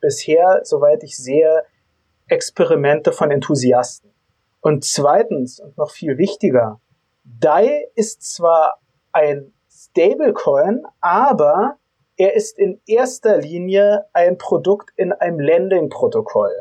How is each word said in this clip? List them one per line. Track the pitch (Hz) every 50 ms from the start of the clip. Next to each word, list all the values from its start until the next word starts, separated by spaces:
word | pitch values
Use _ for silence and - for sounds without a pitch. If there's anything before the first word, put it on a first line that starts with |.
bisher, | - 151 139 - - - 156 165 175 185 190 - -
soweit | - - 143 139 147 151 151 -
ich | 143 -
sehe, | - 131 127 135 151 160 156 156 160 151 _ _ _ _ _ _ _ _ _ _ _ _ _
Experimente | - 165 - - _ - 185 - 165 147 139 143 147 156 156 - 165
von | - 170 151
Enthusiasten. | 143 143 - - 156 120 120 127 123 123 123 - - - _ _ _ _ _ _ _ _ _ _ _ _
Und | - 156 151 - -
zweitens, | - - - 143 143 151 190 226 - 202 147 127 123 - -
und | - 147 _
noch | - 156 151
viel | - - - 160 170 -
wichtiger, | 175 208 208 - - 190 131 127 117 110 107 110 _ _ _ _ _ _ _ _ _
DAI | - 120 113 110 156 151 170 208 254 294 294 294 - _
ist | - 214 220 - _ - - -
zwar | - 170 165 165 165 156 - - _ _ _ _ _ _ _
ein | _ 175 151 147 143 143 139 - _ _ _ _
Stablecoin, | _ _ - _ _ - 165 190 262 - 311 262 - - - - 139 139 151 185 214 254 - - _ _
aber | - 175 175 196 254 294 262 165 151 147 151 175 208 262 294 _ _ _ _ _ _ _ _
er | _ 180 196 202
ist | 226 208 - - -
in | 196 190 185 - _
erster | - 214 233 262 254 - - - 226 208 165
Linie | 143 147 165 170 180 185 190 196 202 208 208 208 208 _ _
ein | 180 175 175 180 180
Produkt | - - - 160 147 180 202 202 - - _
in | - 190 180 202
einem | - - 175 170 156
Lending-Protokoll. | 143 147 160 170 180 190 190 180 160 139 - - - 113 - 113 107 - - 110 104 98 92 101